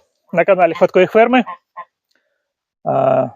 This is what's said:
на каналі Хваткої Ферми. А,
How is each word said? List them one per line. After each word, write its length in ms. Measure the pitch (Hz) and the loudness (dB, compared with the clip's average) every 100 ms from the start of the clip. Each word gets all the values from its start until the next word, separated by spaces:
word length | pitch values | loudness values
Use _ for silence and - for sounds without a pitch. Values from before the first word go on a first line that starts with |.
| _ _ _ | _ _ _
на 120 | 175 185 | -2 0
каналі 280 | 185 170 | 2 0
Хваткої 320 | 156 185 185 185 | 0 0 2 2
Ферми. 360 | 214 233 254 - 175 _ - - _ _ _ _ _ _ _ _ _ 147 | 2 2 0 -2 -12 _ -20 -20 _ _ _ _ _ _ _ _ _ -6
А, 420 | 135 135 131 131 | -2 0 0 -4